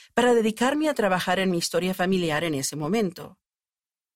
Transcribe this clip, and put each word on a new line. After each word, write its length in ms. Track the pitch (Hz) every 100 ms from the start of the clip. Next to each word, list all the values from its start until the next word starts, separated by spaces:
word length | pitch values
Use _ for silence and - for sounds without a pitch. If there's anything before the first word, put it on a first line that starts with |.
| -
para 220 | - 247
dedicarme 540 | 233 220 214 247 294 311
a 60 |
trabajar 440 | 285 208 185 170 180
en 140 | 190
mi 60 | 175
historia 360 | - 170 185
familiar 480 | 185 185 190 170 151
en 120 | 165
ese 200 | 143 131
momento. 640 | 147 151 220 196 151 151 - _ _ _ _ _ _ _